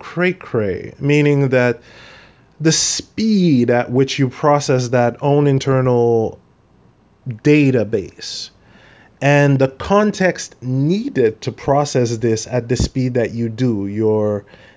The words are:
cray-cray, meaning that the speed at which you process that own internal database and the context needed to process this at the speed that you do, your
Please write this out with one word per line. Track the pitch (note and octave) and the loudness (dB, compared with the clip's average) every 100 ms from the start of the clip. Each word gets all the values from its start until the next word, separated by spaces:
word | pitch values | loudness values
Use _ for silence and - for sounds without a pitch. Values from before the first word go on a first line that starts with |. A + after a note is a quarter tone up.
cray-cray, | - D#3+ F3+ F#3 - A#2+ G#2 F2+ - - | -8 -4 -2 -2 -4 -2 -2 -4 -8 -6
meaning | C#3+ D3 D3 C#3+ C#3 | 0 2 4 2 2
that | B2+ B2 A#2 - - - - - _ _ - | 2 2 0 -8 -20 -20 -20 -20 _ _ -4
the | D#3 | 0
speed | D#3 - - - - A3 G#3 F3+ C3 A#2+ | 0 -2 -6 -8 -4 0 2 4 4 2
at | A#2+ A#2+ | 0 0
which | B2 C3+ - | 0 0 0
you | C3+ | -2
process | - D3+ D3 C#3 C3 B2 | 0 0 2 2 -2 0
that | B2 A#2+ A#2 | 0 0 0
own | C#3+ C#3+ C#3+ | 0 2 2
internal | C3+ C#3 C3 B2+ A#2+ A#2 A#2 A2 - _ _ _ _ _ _ _ _ - | 0 0 0 2 2 2 2 0 -6 _ _ _ _ _ _ _ _ -14
database | A2 D3 D3+ C#3+ B2+ G#2 A2 F2 - - - - _ _ - - - - - | -2 2 4 4 2 0 -4 -6 -12 -14 -14 -14 _ _ -20 -20 -20 -20 -4
and | C3+ C#3+ C#3+ C#3 | 2 4 4 2
the | - | 0
context | - - G3+ G#3+ - F#3 - - - | -2 0 2 2 0 -2 -2 -10 -12
needed | B2+ C3 C#3+ G3 B3+ F#3+ A2+ A2 | -6 -2 -2 -2 -4 0 0 0
to | - | -10
process | A2 - C#3 C#3+ C3+ A#2+ A2+ | -8 -2 0 0 0 -2 -2
this | A#2 A2 - | -2 -2 -4
at | B2+ A#2 | -6 -2
the | B2 | -2
speed | - C3 B2+ B2 | -2 -2 -2 -2
that | A2+ | -2
you | A#2 A#2 | -4 -6
do, | A2 B2+ G#2+ G2 | -2 -2 -2 -4
your | G#2 A2 G#2+ G#2+ G#2 - - - | -2 0 0 0 -4 -8 -20 -20